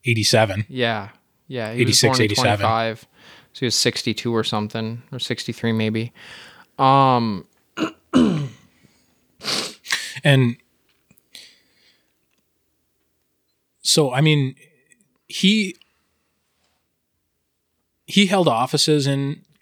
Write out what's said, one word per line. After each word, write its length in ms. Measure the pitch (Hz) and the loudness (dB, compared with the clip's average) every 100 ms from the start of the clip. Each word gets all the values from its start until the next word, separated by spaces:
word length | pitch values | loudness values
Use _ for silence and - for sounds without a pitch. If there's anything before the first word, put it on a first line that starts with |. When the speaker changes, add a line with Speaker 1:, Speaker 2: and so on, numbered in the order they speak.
Speaker 1:
eighty-seven. 600 | - 113 104 117 110 104 107 | 0 0 2 2 2 -2 -6
Speaker 2:
Yeah, 400 | 131 117 110 101 _ _ _ _ | -4 -4 -4 -10 _ _ _ _
yeah, 240 | 127 107 | -10 -8
he 60 | 120 | -2
was 20 | |
Speaker 1:
Eighty-six, 200 | 113 - 117 | 2 4 2
Speaker 2:
born 80 | 127 | 2
in 40 | |
Speaker 1:
eighty-seven. 260 | 107 104 - 104 | 0 2 0 0
Speaker 2:
twenty-five, 380 | 113 110 113 110 - _ - - _ | 0 0 -2 -6 -16 _ -20 -20 _
so 80 | - | -6
he 40 | 127 | -2
was 80 | |
sixty-two 600 | - 123 - - 107 120 | 0 0 -2 -6 -4 -2
or 100 | 113 | -2
something, 580 | 110 107 107 113 110 117 - | -2 -4 -4 -6 -8 -10 -14
or 60 | 127 | -12
sixty-three 540 | - 120 - 113 117 | -8 -8 -8 -4 -2
maybe. 400 | 110 110 110 117 - - - - - _ - | 0 -2 -2 -6 -12 -20 -20 -20 -20 _ 0
Um, 680 | 135 139 135 123 113 98 - _ _ - - - _ | 4 4 4 2 0 -6 -12 _ _ -8 -8 -8 _
<clears throat> 360 | 262 233 160 139 - _ _ _ _ _ _ _ _ - - - - - - - - | 2 2 0 -6 -12 _ _ _ _ _ _ _ _ -8 -6 -8 -14 -8 -8 -8 -2
Speaker 1:
And 320 | 147 135 123 120 _ _ _ _ _ _ _ - - _ _ _ _ _ _ _ _ _ _ _ _ _ _ _ _ _ _ _ _ _ _ _ | 2 4 4 -2 _ _ _ _ _ _ _ -20 -20 _ _ _ _ _ _ _ _ _ _ _ _ _ _ _ _ _ _ _ _ _ _ _
so, 300 | - - 143 | 0 2 2
I 80 | 123 | 2
mean, 360 | 156 151 135 - - _ _ _ _ _ _ | 2 2 0 -6 -20 _ _ _ _ _ _
he, 480 | - 185 220 190 - _ _ _ _ _ _ _ _ _ _ _ _ _ _ _ _ _ _ _ _ _ _ - | 0 2 2 0 -8 _ _ _ _ _ _ _ _ _ _ _ _ _ _ _ _ _ _ _ _ _ _ -2
he 200 | - 196 | 2 2
held 220 | 196 165 | 4 2
offices 580 | 113 127 147 - 151 139 | 2 0 0 0 2 0
in, 360 | 139 139 151 _ _ | -2 -4 -8 _ _